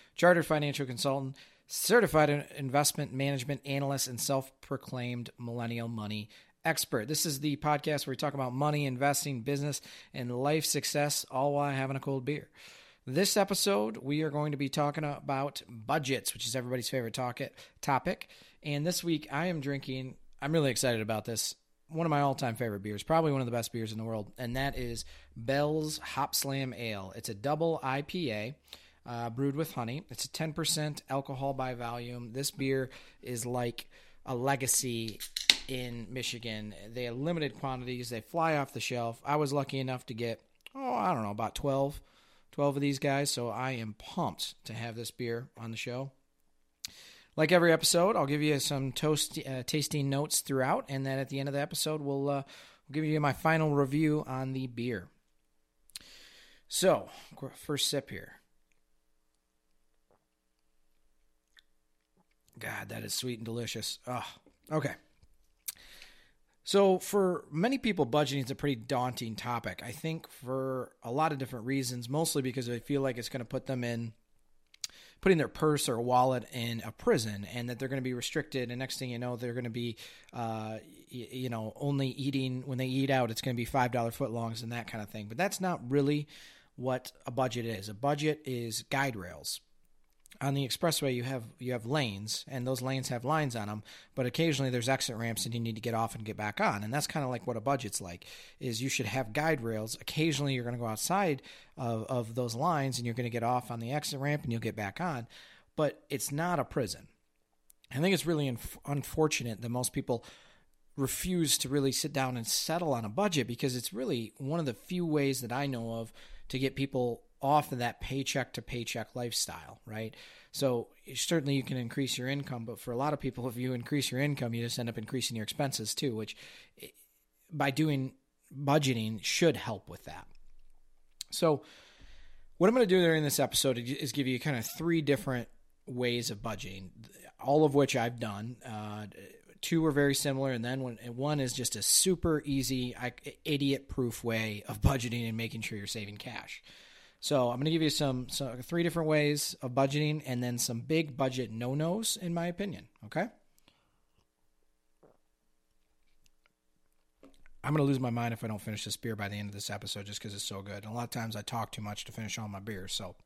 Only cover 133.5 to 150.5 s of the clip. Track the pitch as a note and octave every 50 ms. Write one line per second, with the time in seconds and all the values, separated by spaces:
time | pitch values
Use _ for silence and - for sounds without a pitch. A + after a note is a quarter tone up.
133.5 | - - - C#3 B2+ A#2+ A#2 A#2+ C#3 - D#3+ C3 A2+ C#3+ C3+ B2+ B2+ B2 - D#3
134.5 | C#3+ A#2+ G#2+ - - - D#3+ E3+ E3+ E3 D3+ C#3+ C#3+ C#3 - C#3 B2+ A#2+ A2+ -
135.5 | - - - - - _ _ - B2+ B2 B2 B2 A#2+ A#2+ A2+ - A#2 G#2 A2 A2+
136.5 | G#2+ G2+ - F#2+ G2 F#2+ F#2+ F2+ - - A#2 - - - - - - _ - C3
137.5 | C#3+ D#3 D#3 D3+ C3+ C#3+ C#3 B2+ - B2+ A2+ A#2+ A#2+ A#2 A#2 A2 G2+ G2+ G#2+ A#2+
138.5 | B2 - - B2+ A2+ G#2+ G#2+ G#2+ G#2 G#2+ G#2+ G2 - - G2 - - - - -
139.5 | - - - - E3+ E3 D#3+ D#3+ C#3 C#3+ C#3+ C#3+ C#3 - - D3 C3+ C3+ C3+ C3+
140.5 | B2+ A#2+ A2+ A#2+ B2+ C3+ C3 B2+ A#2 A2 A#2 A#2+ A#2 A#2+ C3 D3 D3 C#3 C3+ B2
141.5 | A#2+ C3+ A#2+ - - G#2+ F#2+ - - - - F#3+ F#3 E3 - E3+ D#3 D3 - D3
142.5 | C#3 C3+ B2+ A#2 C3 B2+ B2 B2 A#2 - A#2+ B2 - - - C#3+ - - _ E3
143.5 | D3+ C#3+ C#3+ C#3 C#3 C3 - - - - B2+ A#2 A2 - - A#2 A2+ A2 A2 A2
144.5 | G#2 G#2 - - A2+ G#2 - - C#3 C3 A2+ B2 A#2 A#2+ A#2 A2+ A2 A2+ A#2 A2
145.5 | - A2+ G#2+ - A#2 G#2 G2+ - - A2 G#2 G2 G#2 G#2 - B2+ A#2 - - -
146.5 | - - - - - - - - - - - - _ _ - - D3+ C3+ B2 A#2+
147.5 | A#2+ B2 C#3+ D#3 D#3+ E3 D#3 D3+ C#3+ - D3+ C#3 C3 B2+ B2+ A#2 - - C#3 B2+
148.5 | A2+ B2 B2+ - E3+ E3+ F3 F3 D#3+ E3+ D#3+ D#3 D#3 D3+ D3 D3 D3 D3 - -
149.5 | - - - B2+ B2 C3+ C#3 C3+ C#3 D3 D3+ D3+ D3+ D#3 C#3+ C3 B2+ A#2+ B2 B2